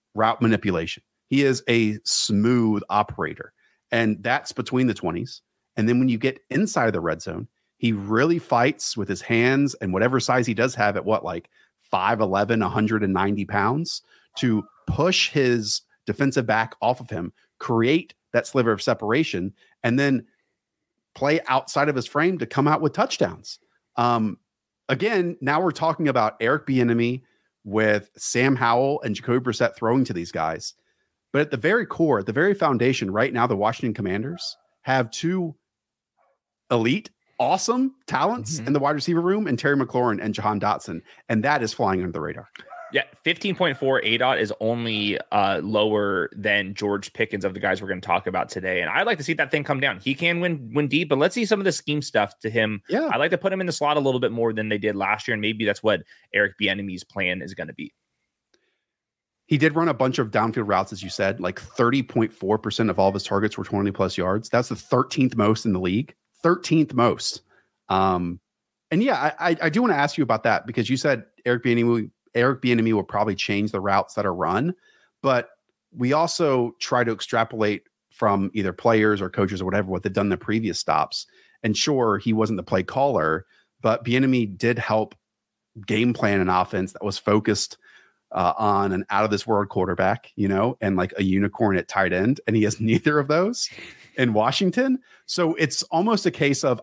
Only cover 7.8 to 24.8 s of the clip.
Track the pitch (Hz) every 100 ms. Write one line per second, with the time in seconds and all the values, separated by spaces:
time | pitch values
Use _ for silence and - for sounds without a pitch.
7.8 | 117 107 101 113 156 170 - 123 131 147
8.8 | - 113 98 95 - 117 123 135 143 -
9.8 | 95 95 117 127 - 127 117 110 127 123
10.8 | 104 101 98 107 87 87 - _ _ _
11.8 | - 95 98 113 101 95 104 113 92 104
12.8 | 107 110 101 92 98 101 95 101 101 143
13.8 | 170 - _ _ _ - 127 107 - _
14.8 | - - 170 - - 147 127 120 104 -
15.8 | _ _ - 131 139 139 117 110 110 -
16.8 | 113 127 117 92 87 - _ - - 113
17.8 | 117 165 - - _ 117 - 135 117 104
18.8 | - 117 104 127 160 92 98 - _ _
19.8 | 117 127 139 127 - _ _ _ _ _
20.8 | _ _ _ - 139 160 - 131 - 147
21.8 | 143 131 113 147 170 180 117 - 147 151
22.8 | 151 - 254 - 101 87 - - _ _
23.8 | _ - 120 117 110 - _ _ _ _